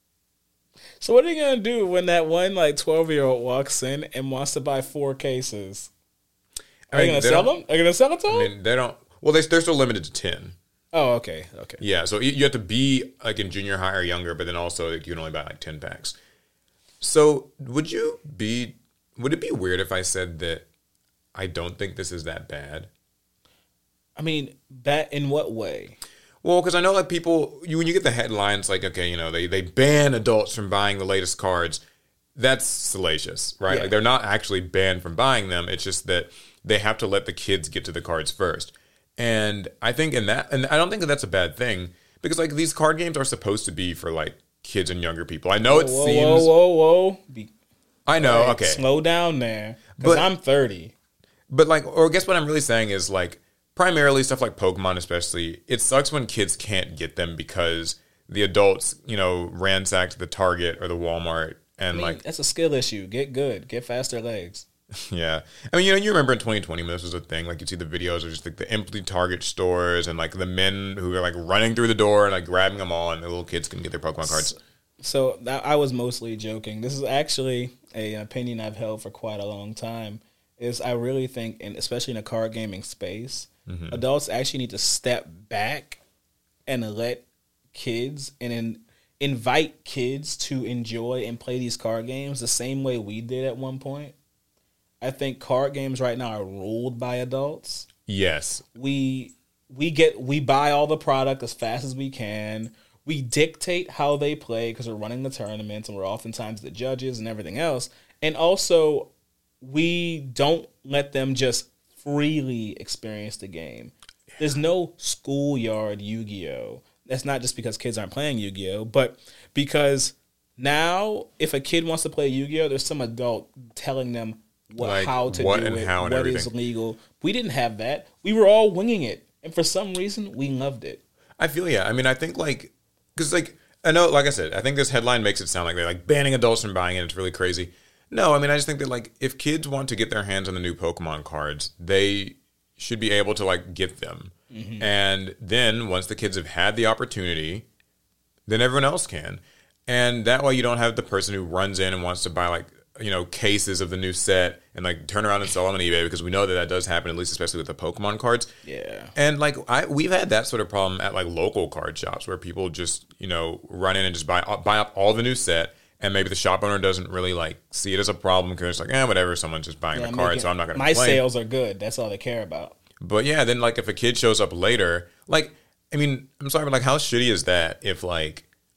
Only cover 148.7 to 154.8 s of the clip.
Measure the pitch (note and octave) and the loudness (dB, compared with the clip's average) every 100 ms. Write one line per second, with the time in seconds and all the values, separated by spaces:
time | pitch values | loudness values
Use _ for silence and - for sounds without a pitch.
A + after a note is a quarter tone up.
148.7 | C#3 C#3 F3 - E2+ D2+ F#2 - _ _ | 4 2 0 -4 -8 -10 -12 -16 _ _
149.7 | _ - B2 B2 A#2+ A2 C3 C#3 C3 B2 | _ -2 2 2 2 2 4 4 2 2
150.7 | A#2+ A#2 A2+ - F#2+ F#2 G2 F2 F2+ G2 | 2 2 0 -2 -2 -2 -4 -2 -2 0
151.7 | F#2 F#2 F#2 F2 F2+ F#2 E2 F2 F2 - | 0 -2 0 -4 -4 -4 0 0 -2 -6
152.7 | _ _ - G#2+ F#2 F2+ - G#2+ G2+ - | _ _ -10 -4 -2 -4 -2 2 2 0
153.7 | F#2 F2+ F#2 F#2 F2+ - F#2 F2+ - _ | -2 -4 -4 -4 -2 4 4 4 -2 _
154.7 | - | -6